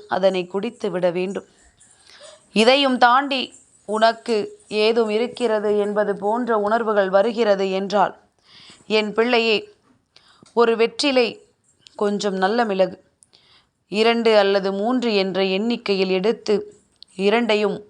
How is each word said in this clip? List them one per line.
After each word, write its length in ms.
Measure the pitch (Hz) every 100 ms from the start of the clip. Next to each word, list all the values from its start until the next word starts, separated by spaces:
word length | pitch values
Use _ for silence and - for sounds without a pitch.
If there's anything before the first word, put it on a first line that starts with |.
| -
அதனை 340 | 190 190 185 180
குடித்து 420 | 196 233 233 208
விட 160 | 180 180
வேண்டும். 380 | 175 190 190 - _ _ _ - _ _ - - - _
இதையும் 420 | 202 220 277 269 254
தாண்டி 440 | 247 254 277 269 - - _ _ -
உனக்கு 480 | 214 226 226 - 214 202 - - 214
ஏதும் 340 | 214 233 214
இருக்கிறது 600 | 208 240 - 240 214 208 208
என்பது 340 | 208 208 202 185
போன்ற 420 | 202 233 233 214
உணர்வுகள் 520 | 202 226 220 208 190
வருகிறது 560 | 196 220 220 214 196 196
என்றால், 420 | 190 196 202 175 - _ _ _ - - - -
என் 220 | 214 214
பிள்ளையே, 440 | 214 233 240 226 208 - _ _ _ _ _ _ _ - 226
ஒரு 160 | 233 220
வெற்றிலை, 520 | 226 226 285 254 220 - _ _ _ _ - -
கொஞ்சம் 380 | 208 202 202 190
நல்ல 280 | 190 240
மிளகு, 320 | 220 190 185 - _ _ _ _ _ _ _ _ -
இரண்டு 380 | 202 226 233 226 214
அல்லது 320 | 196 196 196
மூன்று 380 | 196 220 254 233
என்ற 240 | 202 190 185 190
எண்ணிக்கையில் 600 | 190 226 233 - 196 190
எடுத்து 420 | 185 208 214 - 208 - - _ _ - -
இரண்டையும் 600 | 196 226 226 214 208 180